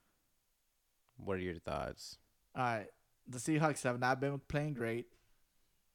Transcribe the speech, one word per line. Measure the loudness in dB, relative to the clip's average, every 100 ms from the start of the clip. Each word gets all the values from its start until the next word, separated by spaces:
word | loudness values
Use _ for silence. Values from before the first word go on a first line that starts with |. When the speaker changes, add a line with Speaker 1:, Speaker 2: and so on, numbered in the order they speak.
| _ _ _ _ _ _ _ _ _ _ _ -8
Speaker 1:
What | -2 -2
are |
your | -2 -4
thoughts? | -4 -2 -2 -6 -12 -16 _ _ _
Speaker 2:
All | -2
right, | 0 0 -4 -14 _ _ -10
the | -4
Seahawks | 2 4 4 4
have | 0 2
not | 4 4
been | 2 -2 -2
playing | -2 0
great. | 0 0 -2 -6 -14 _ _ _ _ _ _ _